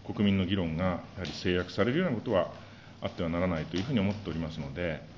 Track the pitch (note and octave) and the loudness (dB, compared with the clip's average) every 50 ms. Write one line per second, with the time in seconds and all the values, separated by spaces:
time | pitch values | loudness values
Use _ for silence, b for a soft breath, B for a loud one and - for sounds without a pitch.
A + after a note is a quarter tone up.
0 | - - G#2 - G#2+ G2+ G2 G2 F#2 E2+ G2 G2 F2 E2 D#2+ D#2 F#2 F#2 F2+ - | -8 -8 0 2 4 4 6 4 4 2 2 0 0 0 0 2 2 2 2 0
1 | - - - - F2+ D#2 D2 - - G2 F2+ F2+ F2 - - - G2 A2+ B2+ D#3+ | -4 -10 -10 -8 -6 -6 -6 -2 0 2 2 2 2 0 2 2 2 4 4 2
2 | F#3+ F3+ C3 G#2+ - B2 A2 F#2 E2 D2 B B B B B B B B B B | 2 2 0 -2 0 2 4 4 4 2 B B B B B B B B B B
3 | - G2 - - F2+ E2 E2 E2+ F2+ F#2 F2 D#2+ D2+ D#2 - F2 F#2 B2+ C#3+ A#2 | -6 -6 -4 -2 -2 0 2 2 2 2 2 0 -2 -2 -2 -2 0 2 2 2
4 | F#2+ G2 G#2 G2+ - F2+ D#2 D#2+ E2 D#2 D#2+ D#2+ D2 C#2 C#2 D2+ F2 E2+ D#2 D2 | 2 2 0 -2 -4 -4 -4 -2 -2 -4 -4 -6 -8 -6 -4 -2 -2 -2 -2 -4
5 | - - - | -6 -12 -18